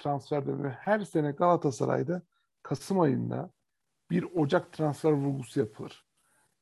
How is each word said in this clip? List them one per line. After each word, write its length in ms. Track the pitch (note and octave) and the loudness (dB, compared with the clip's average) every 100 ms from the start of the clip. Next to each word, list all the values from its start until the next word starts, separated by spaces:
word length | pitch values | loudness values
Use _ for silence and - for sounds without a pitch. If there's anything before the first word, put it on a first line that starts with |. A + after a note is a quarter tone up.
transfer 440 | D3 C#3 - D3 C#3 | -4 -4 -4 -4 -2
dönemi 220 | C3+ C#3 | -4 -4
her 320 | A#2+ G3 G#3+ | -4 -2 -2
sene 300 | G3 D#3+ D3 | 0 0 0
Galatasaray'da 920 | C#3+ F3 E3+ D3+ B2 C3 C3 C3 F3 - _ _ _ | 2 4 4 2 0 0 0 0 -4 -8 _ _ _
Kasım 380 | - C#3 - F#3+ | -6 -6 0 2
ayında 500 | D3+ B2 A#2 B2 F3+ _ _ _ _ _ - | 4 2 -2 -4 -8 _ _ _ _ _ -2
bir 120 | F3 | -2
Ocak 500 | D#3 F3+ C#3+ F3+ F3 | 0 0 2 2 0
transfer 400 | - D#3 C#3 D#3+ | -2 -2 2 2
vurgusu 480 | D3 C#3 C3+ B2 D3 | 2 2 -2 -2 -2
yapılır. 460 | A2+ - - - _ _ _ _ _ _ | -2 -4 -14 -16 _ _ _ _ _ _